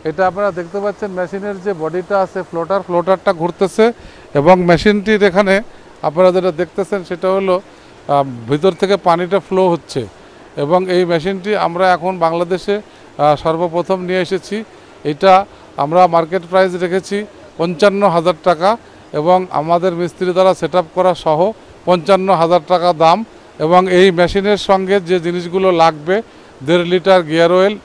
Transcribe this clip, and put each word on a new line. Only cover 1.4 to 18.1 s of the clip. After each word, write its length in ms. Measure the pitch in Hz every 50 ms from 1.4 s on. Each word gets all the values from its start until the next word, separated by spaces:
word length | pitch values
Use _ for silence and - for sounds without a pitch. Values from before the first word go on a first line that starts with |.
| 190 208 202 190 175
যে 100 | 208 196 160
বডিটা 400 | 156 156 156 180 180 175 202 196
আছে, 220 | 190 180 - 190
floater, 400 | 175 - - 165 170 156 190 202
ফ্লোটারটা 520 | 185 - 175 170 175 180 190 180 - 202 190
ঘুরতেছে 580 | 160 160 175 170 - 196 175 - - 220 233 233 - - - - - - - -
এবং 300 | 143 143 165 185 185 180
মেশিনটির 600 | 175 175 156 - 214 208 208 190 214 214 202 202
এখানে 380 | 202 165 196 208 190 190 196 233 - - - - - - -
আপনারা 300 | - 156 147 165 185 185
যেটা 200 | 180 185 175 185
দেখতেছেন 520 | 165 151 180 170 - - 190 - 202 196 175
সেটা 280 | - 185 165 175 185
হলো, 300 | 190 196 196 190 180 185 196 - - - - - - - -
আহ, 420 | - 147 143 139 139 123 120 113 113
ভিতর 220 | 139 151 151 190
থেকে 260 | 175 - 208 185 202
পানিটা 420 | 185 - 180 170 170 180 175 185 196
ফ্লো 300 | - - 190 190 190 185
হচ্ছে। 380 | 170 156 - - - 139 117 95 - - - - - - - - -
এবং 340 | - 143 143 170 180 185 185
এই 140 | 180 180 185
মেশিনটি 500 | 170 170 165 151 190 196 190 180 208 214
আমরা 380 | 190 170 170 170 175 190 185 180
এখন 260 | 170 160 185 190 180
বাংলাদেশে, 600 | 165 165 165 170 175 170 185 175 - - 202 208 208 - - - - - -
আহ, 180 | - 147 151 151
সর্বপ্রথম 680 | 139 - 165 160 165 175 175 160 175 170 - 190 185
নিয়ে 200 | 180 175 185 185
এসেছি। 420 | 180 - 190 180 - - 202 214 220 - - - - - - - -
এটা 420 | 147 151 143 - 190 185 190 196 - - - - - -
আমরা 300 | - 143 143 165 180 185
market 340 | 175 165 165 165 156 170 190 170 165
price 260 | 185 190 190 185 175
রেখেছি 500 | 180 180 175 175 190 - - 202 202 208 208 - - - - -
পঞ্চান্ন 520 | - 165 175 180 147 202 202 196 202 202
হাজার 240 | 196